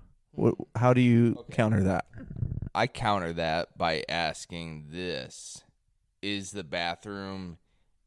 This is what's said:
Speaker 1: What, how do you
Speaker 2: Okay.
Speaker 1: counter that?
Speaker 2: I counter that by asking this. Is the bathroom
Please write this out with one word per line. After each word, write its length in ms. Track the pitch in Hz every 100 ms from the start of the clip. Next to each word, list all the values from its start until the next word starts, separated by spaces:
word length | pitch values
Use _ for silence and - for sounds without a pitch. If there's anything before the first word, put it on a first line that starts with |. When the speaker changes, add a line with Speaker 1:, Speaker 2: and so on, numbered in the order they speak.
| - _ _
Speaker 1:
What, 200 | - 110 - - 113
how 180 | 123
do 80 | 123
you 340 | 123 117 117 -
Speaker 2:
Okay. 120 | -
Speaker 1:
counter 280 | - 110 107
that? 240 | 95 90 - - - - - - -
Speaker 2:
I 120 | - 120
counter 480 | - 117 101 85
that 420 | 85 82 80 - -
by 260 | 85 80 -
asking 800 | 82 80 - - 87 82 78 73
this. 720 | 85 90 71 64 - - - _ _ _ _ _ _
Is 300 | 101 101 95
the 120 | 101
bathroom 960 | 78 87 85 85 107 101 95 95 90 82 _ _ _ _